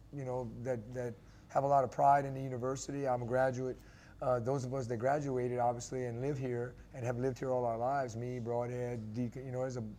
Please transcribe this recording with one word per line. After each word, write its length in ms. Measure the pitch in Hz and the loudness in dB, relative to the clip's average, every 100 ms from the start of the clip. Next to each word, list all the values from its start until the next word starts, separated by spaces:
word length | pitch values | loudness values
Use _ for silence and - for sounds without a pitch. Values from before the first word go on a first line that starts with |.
| - | -14
you 100 | 143 127 | -8 -4
know, 240 | 127 117 117 | -4 -4 -6
that, 160 | 120 120 107 127 | -4 -4 -4 -6
that 180 | 123 107 - - - | -6 -8 -16 -20 -2
have 160 | 139 139 | 0 6
a 20 | |
lot 160 | 139 | 6
of 80 | 123 | 4
pride 320 | - 139 143 139 | 6 8 8 4
in 80 | |
the 80 | 135 | -4
university, 640 | 135 123 127 135 - 143 135 | -4 -2 -2 -2 -4 -2 0
I'm 140 | 123 | 0
a 40 | 117 | 2
graduate, 520 | 127 131 123 127 123 - - - - | 4 4 2 -2 -6 -12 -20 -20 -4
uh, 180 | 139 123 | 2 2
those 240 | 117 139 123 | 2 0 0
of 80 | |
us 140 | 135 120 | -2 -2
that 100 | 117 | 0
graduated, 600 | 127 147 143 127 123 123 | 2 2 0 0 0 2
obviously, 460 | 120 120 - 131 123 | 2 0 -4 -4 -4
and 160 | 117 | -2
live 160 | 135 135 | -2 -2
here 380 | 131 120 123 - - | -2 -2 -4 -8 -14
and 100 | 139 120 | -6 -4
have 120 | 120 | 0
lived 220 | 131 123 | 0 0
here 120 | 131 | 0
all 140 | 127 120 | 2 2
our 120 | 113 | 0
lives, 380 | 123 139 127 110 | 0 0 -2 -4
me, 240 | 123 123 | -6 -4
Broadhead, 760 | 113 120 120 123 120 120 107 | -2 -2 -2 -2 -4 -4 -4
Deacon, 320 | 110 120 131 131 | -2 -4 -4 -6
you 60 | |
know, 100 | 123 | -2
there's 160 | 131 123 | -2 -2
a, 60 | 110 | -6